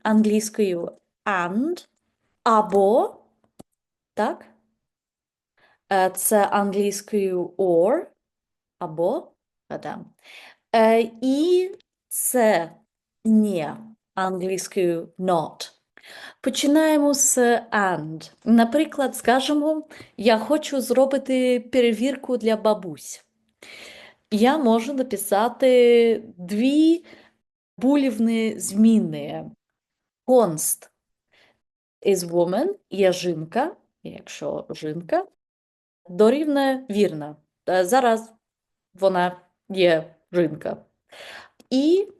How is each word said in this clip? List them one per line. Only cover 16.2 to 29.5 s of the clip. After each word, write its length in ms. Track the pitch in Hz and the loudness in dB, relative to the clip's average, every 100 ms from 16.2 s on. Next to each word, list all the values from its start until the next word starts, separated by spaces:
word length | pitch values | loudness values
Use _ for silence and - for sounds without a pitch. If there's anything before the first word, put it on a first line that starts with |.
| - - | -20 -8
Починаємо 720 | 262 - 285 302 311 302 285 | -6 -2 2 2 4 2 2
з 240 | 277 - 254 240 240 - | 0 0 2 2 0 -2
and. 600 | 214 196 160 156 160 - _ | -2 -2 -2 -6 -12 -16 _
Наприклад, 720 | - 233 233 294 302 - 254 - | 2 4 4 0 -2 -2 -6 -2
скажемо, 720 | - 254 262 302 302 311 - - - - | 0 0 0 0 0 -4 -6 -20 -20 -2
я 200 | 208 220 | 2 2
хочу 440 | 220 302 - 277 | 2 -2 -2 -6
зробити 760 | 220 254 269 277 269 262 254 247 | 0 2 2 0 -2 0 0 0
перевірку 800 | 247 254 240 208 262 269 - 247 | 0 0 2 0 -2 -4 -6 -4
для 180 | 220 214 | -2 0
бабусь. 720 | 214 208 180 143 - - _ _ _ _ - - - - - _ _ | 0 -2 -6 -14 -16 -20 _ _ _ _ -20 -20 -20 -20 -20 _ _
Я 260 | 208 240 320 | 2 2 4
можу 360 | 240 226 247 | 2 2 0
написати 1300 | 269 254 196 - 202 240 - 262 247 240 233 233 220 226 175 | -6 -6 -6 -2 0 0 2 4 6 6 6 4 0 -6 -16
дві 680 | 180 208 262 294 320 339 - - _ _ _ _ _ - | -6 0 2 4 4 2 -4 -20 _ _ _ _ _ -4
булівні 840 | 247 285 269 214 226 226 220 - | 0 2 0 0 0 0 -2 -6
зміни. 920 | 175 196 226 214 170 151 147 160 156 | -6 2 4 4 0 -6 -10 -12 -14